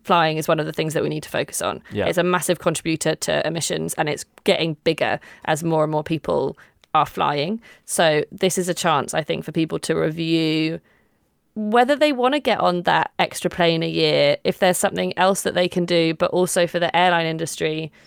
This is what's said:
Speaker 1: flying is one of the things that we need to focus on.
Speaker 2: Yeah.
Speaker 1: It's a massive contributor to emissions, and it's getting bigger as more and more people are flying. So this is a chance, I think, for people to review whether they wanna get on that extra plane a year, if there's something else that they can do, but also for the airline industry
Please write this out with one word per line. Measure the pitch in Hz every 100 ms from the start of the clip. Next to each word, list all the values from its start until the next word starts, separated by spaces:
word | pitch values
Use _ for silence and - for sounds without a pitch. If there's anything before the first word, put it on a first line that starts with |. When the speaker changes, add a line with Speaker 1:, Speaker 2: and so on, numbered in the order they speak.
Speaker 1:
flying | - 180 160 156
is | 156
one | 160
of | 156
the |
things | 156 156
that | 156
we | 147
need | 151
to | 151
focus | - - -
on. | 90 - -
Speaker 2:
Yeah. | 107 98
Speaker 1:
It's | 170
a |
massive | 175 180 - 170
contributor | - 160 - 160 156 156
to | - 151 151
emissions, | 165 - 165 160
and | - 156
it's | 139 - _
getting | - 190 165 151
bigger | - 160 117 113 - -
as | - 156
more | 170 160
and | 151
more | 156
people | 151 165 - 165 143 - - _ _
are | 156 147
flying. | - 151 147 151 226 - -
So | - - 170 151 147
this | - 185 175
is | 180
a |
chance, | 170 180 151 -
I | 160
think, | 156 160
for | 160
people | 160 160 160
to | -
review | 165 160 160 165 165 160 156 160 165 - _ _ _ _ _ _
whether | - 214 233 247 285
they | 302
wanna | 262 247 294
get | - 208
on | 180 175
that | 175 160 - -
extra | 180 - 180
plane | - 170 165
a | 165
year, | 165 160 147 143 147
if | - -
there's | 190 180
something | 208 180 185 -
else | 185 196
that | 196
they | 175 180
can | 185
do, | 175 170 160
but | 160 175
also | 175 180 - 175
for | 175
the | 170 170
airline | 180 170 165
industry | 160 160 - 160 156 160 -